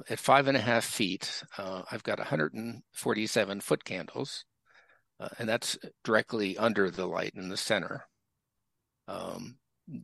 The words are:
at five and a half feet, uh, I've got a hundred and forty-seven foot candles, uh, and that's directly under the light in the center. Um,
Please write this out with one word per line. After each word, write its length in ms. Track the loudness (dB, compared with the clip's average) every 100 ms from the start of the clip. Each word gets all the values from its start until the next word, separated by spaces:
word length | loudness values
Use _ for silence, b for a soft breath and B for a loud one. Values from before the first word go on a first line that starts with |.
| -6
at 100 | -2
five 280 | 6 6 8
and 80 | 2
a 60 |
half 240 | 4 2 2
feet, 580 | 0 0 0 -4 -8 -10 -10
uh, 240 | -8 -8 -8
I've 120 | -8
got 160 | -4 -4
a 60 | -2
hundred 280 | 0 0
and 300 | -2 -8 -10 -12
forty-seven 720 | -4 0 0 2 2 2 0
foot 220 | 0 0
candles, 600 | 0 -6 -6 -6 -6 -8 -12 _ _ b b b _ _
uh, 100 | -12 -6
and 100 | 0
that's 280 | 0 0 -6 -8 -10
directly 540 | 4 4 4 0 0 4
under 340 | 4 6 2
the 160 | 2 -2
light 260 | -2 -4 -4
in 140 | -6
the 80 | -4
center. 480 | 0 0 0 -6 -10 _ _ _ _ _ _ _ _ _ -12
Um, 500 | -8 -6 -8 -10 -14 _ _ -14 -14